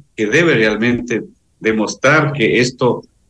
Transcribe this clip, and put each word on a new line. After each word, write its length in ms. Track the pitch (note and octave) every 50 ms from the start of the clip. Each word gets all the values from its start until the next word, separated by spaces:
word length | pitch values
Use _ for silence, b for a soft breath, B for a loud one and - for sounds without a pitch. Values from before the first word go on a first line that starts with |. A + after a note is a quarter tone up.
| - _ -
que 100 | - G#2+
debe 300 | G#2 A#2+ D#3+ F3 E3 C#3
realmente 640 | A2+ A2 G#2+ G#2 G#2+ A2+ B2 B2 A#2 A#2+ - A#2+ G2+ F2+ - - _ _ _ _ -
demostrar 760 | - A2 A2 G#2+ G2+ F#2+ - - - C3+ D3+ D#3 D3 C#3+ C#3
que 260 | - A2 - - A2+
esto, 440 | B2 B2 - - C3 A#2+ A2 - - _ _ _ _ _